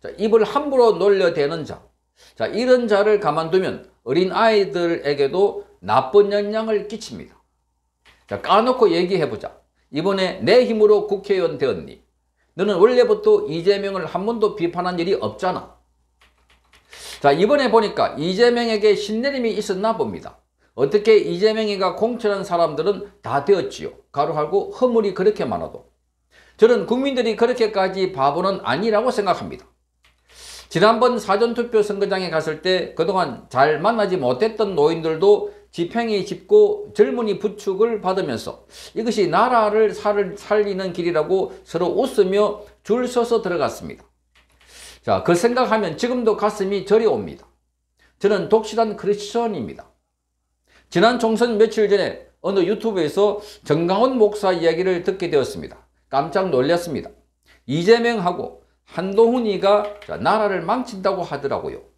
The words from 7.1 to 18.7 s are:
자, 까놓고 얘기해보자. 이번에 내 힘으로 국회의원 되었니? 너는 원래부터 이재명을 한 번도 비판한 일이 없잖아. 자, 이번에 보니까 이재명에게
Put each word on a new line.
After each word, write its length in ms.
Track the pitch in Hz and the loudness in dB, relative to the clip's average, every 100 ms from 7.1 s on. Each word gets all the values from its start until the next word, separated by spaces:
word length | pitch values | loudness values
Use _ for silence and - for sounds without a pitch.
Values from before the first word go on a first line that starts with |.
| 101 - _ _ _ _ _ _ _ _ _ _ | -16 -18 _ _ _ _ _ _ _ _ _ _
자, 140 | 104 | -8
까놓고 500 | - 196 240 254 214 | 2 2 2 4 4
얘기해보자. 680 | 165 180 185 139 107 - - _ _ _ | 4 0 0 -2 -6 -12 -16 _ _ _
이번에 500 | 139 180 196 185 - | -4 -2 -2 -2 -2
내 240 | 131 240 208 | 4 4 4
힘으로 420 | 220 208 208 - | 4 6 6 2
국회의원 500 | 196 - 190 165 143 | -6 -2 0 0 0
되었니? 460 | 131 92 67 - _ _ _ _ _ - | -2 -2 -10 -20 _ _ _ _ _ -4
너는 200 | 202 180 | -2 4
원래부터 720 | 220 247 240 214 220 208 139 | 4 6 2 2 4 2 2
이재명을 580 | 160 170 202 196 190 160 | -2 0 0 -2 -6 -8
한 200 | 175 202 | -6 -6
번도 300 | 233 208 - | -2 -2 -2
비판한 440 | 170 175 180 180 | -4 -4 -6 -4
일이 140 | 170 | -2
없잖아. 640 | - 107 - 185 147 - _ _ _ _ _ _ _ _ _ _ _ _ - - - | -2 -4 -4 -4 -4 -12 _ _ _ _ _ _ _ _ _ _ _ _ -20 -18 0
자, 100 | 143 | 2
이번에 400 | 151 214 285 254 | 2 2 2 4
보니까 440 | 226 208 - 110 - | 2 2 -2 -2 -2
이재명에게 800 | 165 190 240 240 233 | -4 2 2 2 -2